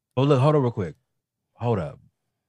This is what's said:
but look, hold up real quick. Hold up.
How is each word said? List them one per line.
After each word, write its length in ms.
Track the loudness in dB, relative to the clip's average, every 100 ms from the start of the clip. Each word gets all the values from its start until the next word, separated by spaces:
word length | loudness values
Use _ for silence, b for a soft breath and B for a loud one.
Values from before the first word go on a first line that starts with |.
| _ -2
but 60 |
look, 180 | 2 4
hold 140 | 4
up 80 | 2
real 80 | 0
quick. 240 | -4 -8 -10 _ _ _ _ _
Hold 260 | -8 -4 -4
up. 180 | -6 -12 _ _ _ _